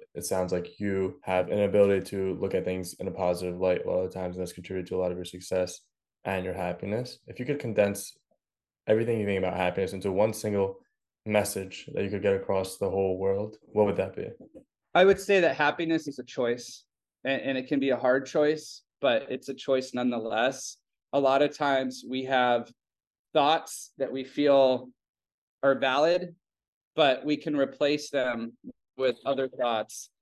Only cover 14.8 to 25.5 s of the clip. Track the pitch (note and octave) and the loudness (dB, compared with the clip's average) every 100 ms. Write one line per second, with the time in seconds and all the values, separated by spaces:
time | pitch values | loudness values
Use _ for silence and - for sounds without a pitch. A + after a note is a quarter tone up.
14.8 | _ E3+ F#3+ F#3+ - G3 E3+ C3 D3 D3 | _ 4 6 6 2 4 4 2 0 0
15.8 | E3 D#3+ D#3 C#3 A#2+ - A#2+ A#2+ A#2+ - | 0 -2 -2 -10 -10 -2 -2 -2 -6 -18
16.8 | _ _ _ _ B2+ C3+ B2 C3 B2+ C#3+ | _ _ _ _ -4 -2 -2 -4 -2 0
17.8 | C3+ B2 C3 C3 C3+ E3 D3+ D#3 - - | 2 2 4 2 2 2 2 2 -6 -18
18.8 | _ _ C#3 A#2 - C3 - C3+ - C3 | _ _ 2 2 0 -6 -8 -8 0 0
19.8 | B2+ B2+ B2 A#2+ A2 G#2+ B2 C3+ - - | 0 -2 -2 -2 -2 0 0 -2 -10 -16
20.8 | _ _ _ C#3+ C3+ C3+ D3 D3 C#3+ C3+ | _ _ _ 0 2 4 2 2 0 0
21.8 | C3 B2+ - C3 C3 C3 B2 A#2+ A2+ - | 0 -6 -8 -6 0 2 4 2 -2 -14
22.8 | _ _ _ _ _ D#3 C#3+ D#3+ - - | _ _ _ _ _ 2 4 2 -2 -14
23.8 | - - C3+ C3 B2+ - C#3+ C#3 C3+ B2+ | -14 -6 -6 -6 -6 0 4 6 6 2
24.8 | B2 - _ _ _ _ _ | -4 -20 _ _ _ _ _